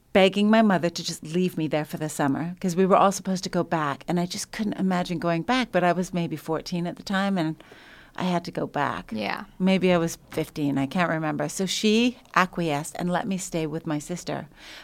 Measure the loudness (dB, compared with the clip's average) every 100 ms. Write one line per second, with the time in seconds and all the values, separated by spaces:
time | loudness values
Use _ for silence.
0 | _ 6 6 6 6 6 6 4 2 -2
1 | -6 -8 -4 0 0 0 0 0 -2 -4
2 | -6 0 0 0 -6 -4 -2 2 4 6
3 | 6 2 -4 -4 -2 -2 0 -2 -2 -4
4 | -2 -2 -2 -6 -8 -6 -4 -2 0 0
5 | -2 -2 0 0 0 0 0 2 2 2
6 | -2 -2 -2 -4 -4 -4 -4 -4 -4 -8
7 | -4 -2 0 0 -2 -4 -14 -20 -20 -20
8 | -14 -4 -2 -2 -2 -6 -4 -2 -2 -4
9 | -8 -6 -6 -6 -10 -2 2 4 4 2
10 | 0 -4 -8 -6 -6 -4 -2 0 0 0
11 | 0 0 -2 -2 -4 -4 -4 0 2 4
12 | 2 -2 -2 0 0 0 -2 -2 -4 -6
13 | -2 -2 -2 -6 -4 -4 -4 -6 -6 -6
14 | -6 -8 -6 -8 -10 -18 -20 -20